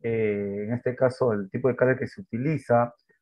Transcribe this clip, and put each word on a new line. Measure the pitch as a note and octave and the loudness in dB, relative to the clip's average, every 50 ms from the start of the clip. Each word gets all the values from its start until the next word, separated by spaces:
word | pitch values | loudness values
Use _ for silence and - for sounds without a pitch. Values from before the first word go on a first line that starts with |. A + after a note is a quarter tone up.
Eh, | - A#2 A2+ A2+ A2 G#2 G#2 G2+ G2+ G2+ G2+ G#2 G#2 | -4 -2 0 0 2 0 0 0 -2 -4 -4 -4 -4
en | G#2+ B2 | -4 -4
este | A#2+ - B2+ B2 | -2 -2 -4 0
caso, | - C3 B2 - - C3 B2 G#2+ | 2 2 2 2 2 2 2 2
el | G#2 G2 F#2+ | 0 -4 -6
tipo | - G#2 - | -6 -2 0
de | B2+ A#2+ | 0 2
cable | - - B2+ C3 | 2 2 2 2
que | - A#2 | 0 -2
se | - - G#2 | -8 -8 -14
utiliza, | - - - A2+ C3 D#3 D#3+ C3 - - A#2+ A#2 A#2+ A#2+ - _ _ _ _ _ | -12 -8 -6 -4 -2 -2 -2 -4 0 2 2 2 2 0 -4 _ _ _ _ _